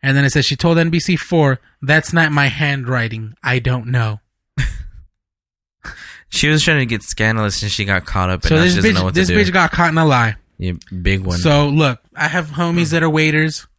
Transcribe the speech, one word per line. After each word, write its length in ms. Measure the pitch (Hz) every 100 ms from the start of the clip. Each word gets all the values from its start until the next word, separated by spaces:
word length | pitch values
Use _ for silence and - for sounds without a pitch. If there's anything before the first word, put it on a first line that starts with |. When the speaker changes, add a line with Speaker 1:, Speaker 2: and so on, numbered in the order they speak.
Speaker 1:
And 160 | 135 135
then 80 | 139
it 60 |
says, 140 | 147 131
she 80 | 139
told 240 | 170 165
N 100 | 165
B 100 | 165
C 160 | - 175
four, 440 | - 170 143 127 _ _
"That's 300 | 135 156 -
not 200 | 170 160
my 160 | 147 139
handwriting. 880 | 143 151 139 123 127 113 113 110 -
I 160 | 131 127
don't 260 | 120 127 117
know." 320 | 127 113 107 _ _ _ -
<laughs> 80 | - - - - - _ _ _ _ _ _ _ - - - - _
Speaker 2:
She 140 | - 147
was 160 | 151
trying 160 | 147 156
to 60 | 123
get 180 | 113
scandalous 580 | - - 110 113 107 92
and 80 | 107
she 140 | -
got 220 | 98 98 -
caught 240 | 101 92
up 140 | 92
and 40 | -
Speaker 1:
So 60 | 160
Speaker 2:
now 60 |
Speaker 1:
this 100 | 175
Speaker 2:
she 40 | 180
doesn't 140 | 202
Speaker 1:
bitch, 40 | 95
Speaker 2:
know 80 |
what 100 | 92 165
to 40 |
Speaker 1:
this 80 | 185
Speaker 2:
do. 100 | 180
Speaker 1:
bitch 140 | 202
got 200 | 185 165
caught 180 | - 170
in 60 | 160
a 80 | 156
lie. 300 | 131 113 107 _ _
Speaker 2:
Yeah, 160 | 92 90 - 92
big 240 | 90 98 95
one. 120 | 87
Speaker 1:
So 300 | 117 147 143
look, 320 | 147 147 120 _ -
I 140 | 151
have 180 | 180 156
homies 440 | 147 170 175 165
that 120 | 165
are 60 | 160
waiters 580 | 156 156 151 156 151 -